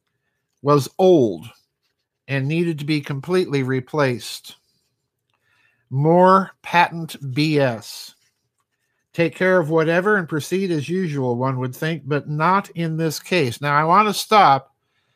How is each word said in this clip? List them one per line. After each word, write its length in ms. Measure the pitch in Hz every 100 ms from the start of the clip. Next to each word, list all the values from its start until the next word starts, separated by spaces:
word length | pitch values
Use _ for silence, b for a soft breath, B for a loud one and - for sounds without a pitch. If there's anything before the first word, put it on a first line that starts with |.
| _ _ _ _ _ _
was 280 | 135 147 131 -
old 520 | 185 175 117 85 113 - _ _ _ _ _ _ -
and 200 | 139 135
needed 300 | 160 175 156
to 60 | 147
be 140 | 156
completely 640 | 143 139 135 185 180 139
replaced. 920 | 127 131 127 156 139 120 - - - - _ _ _ _ _ _ _ _ _ _ _ _ -
More 600 | 131 151 175 185 190 185 _
patent 540 | - 170 175 170 160 - 139
B 240 | 127 151 147
S. 580 | 135 110 - - - _ _ _ _ _ _ _ _ _ _
Take 220 | - 165 -
care 240 | 185 185
of 100 | 151
whatever 460 | 160 160 170 190 208
and 140 | 170
proceed 420 | 156 - 185 196
as 160 | 165 123
usual, 480 | 180 185 143 127 120
one 240 | 131 131
would 160 | 127 127
think, 280 | 156 160 131
but 240 | 147 139
not 400 | 151 160 190 196
in 240 | 170 165 160
this 240 | 165 143
case. 400 | - 180 131 -
Now, 160 | 143 143
I 80 |
want 240 | 156 185 214
to 60 |
stop 600 | - - 214 175 135 - _ _ _ _